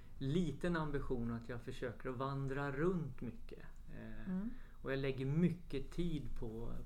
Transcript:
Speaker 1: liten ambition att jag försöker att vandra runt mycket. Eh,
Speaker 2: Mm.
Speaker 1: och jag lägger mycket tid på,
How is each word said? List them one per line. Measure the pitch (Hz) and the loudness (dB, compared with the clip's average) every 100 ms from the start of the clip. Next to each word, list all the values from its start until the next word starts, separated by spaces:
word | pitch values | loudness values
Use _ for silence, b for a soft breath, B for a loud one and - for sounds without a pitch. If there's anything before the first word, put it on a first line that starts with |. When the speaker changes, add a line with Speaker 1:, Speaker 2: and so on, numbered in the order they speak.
| B B | B B
Speaker 1:
liten | 135 160 160 147 185 170 | 2 4 4 2 2 2
ambition | 151 143 - 127 117 | 2 0 2 0 0
att | 117 - | -2 -4
jag | 123 | -6
försöker | - 120 127 107 131 | -4 -4 -4 -2 -4
att | 131 | -2
vandra | 139 139 135 135 143 | 0 0 0 0 0
runt | 135 170 185 135 - | 2 4 4 0 -4
mycket. | 120 - - - - - - | -6 -6 -8 -8 -10 -10 -8
Eh, | 104 110 110 113 | -6 -6 -4 -2
Speaker 2:
Mm. | 185 214 B B B | 0 -2 B B B
Speaker 1:
och | 135 | -2
jag | 135 | 0
lägger | 135 127 135 | 2 0 2
mycket | 151 180 170 - - - | 6 6 4 -2 -2 -2
tid | - 175 156 117 - | 0 2 2 0 0
på, | 120 110 120 120 | 0 -2 0 0